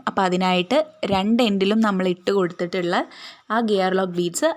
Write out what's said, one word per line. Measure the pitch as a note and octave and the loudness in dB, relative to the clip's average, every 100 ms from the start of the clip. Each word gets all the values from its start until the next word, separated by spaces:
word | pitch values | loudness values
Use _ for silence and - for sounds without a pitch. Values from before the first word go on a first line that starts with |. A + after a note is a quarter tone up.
| - | -4
അപ്പൊ | - F#3+ | 0 0
അതിനായിട്ട് | F3+ F#3 F3+ F3+ C#4+ D#4 - G3+ | 2 2 2 2 0 0 -6 -2
രണ്ട് | F#3+ G3+ A#3 A#3 | 0 0 2 2
എൻഡിലും | G3 F#3+ A3 A3 | 2 2 2 2
നമ്മൾ | F#3+ F#3 | 2 0
ഇട്ട് | F3+ - G3 | -2 -2 0
കൊടുത്തിട്ടുള്ള | F3 F3 F3 F#3+ F3 G3+ D#4+ - - - - | 0 -2 -6 -4 -2 -2 -4 -10 -20 -20 -6
ആ | A3 A3+ | -4 0
ഗിയർ | G3 F#3 F#3 | 0 0 0
ലോക്ക് | F#3+ F3 | -2 -2
ബീഡ്സ് | F3 E3+ D#4 | -4 0 -2